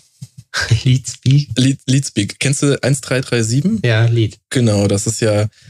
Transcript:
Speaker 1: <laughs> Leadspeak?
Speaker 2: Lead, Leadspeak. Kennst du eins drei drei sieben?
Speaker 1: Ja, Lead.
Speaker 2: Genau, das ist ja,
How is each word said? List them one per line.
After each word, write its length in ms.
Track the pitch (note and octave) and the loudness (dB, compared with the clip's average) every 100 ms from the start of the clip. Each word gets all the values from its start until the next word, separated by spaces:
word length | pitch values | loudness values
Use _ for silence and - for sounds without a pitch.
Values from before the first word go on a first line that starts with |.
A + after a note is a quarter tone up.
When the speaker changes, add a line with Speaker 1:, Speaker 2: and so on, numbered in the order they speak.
| _ _ - - - | _ _ -20 -20 -12
Speaker 1:
<laughs> 300 | - - A2+ | -8 0 0
Leadspeak? 640 | C3 B2+ - - C3 C#3+ D3 A2+ | 2 0 -2 -6 2 2 2 0
Speaker 2:
Lead, 220 | C3 C#3 - | 0 0 0
Leadspeak. 520 | C3+ C3+ - G2+ - | -2 0 -4 -4 -4
Kennst 220 | C3+ C3+ | -4 0
du 200 | C#3+ C3+ | 0 0
eins 180 | B2 C#3+ | 0 -2
drei 220 | - C3 | -2 -4
drei 200 | - A#2+ | -2 -2
sieben? 380 | A2 B2+ F3 A3 | 0 0 0 0
Speaker 1:
Ja, 220 | B2 A2 | 0 2
Lead. 320 | A#2 A#2 G2+ - _ | 2 2 0 -4 _
Speaker 2:
Genau, 360 | C3 A#2 G#2 G2+ | 0 2 2 0
das 200 | G2+ - | 0 -2
ist 160 | A2 | -2
ja, 240 | A2 G#2 G#2+ - - | 0 0 -2 -6 -20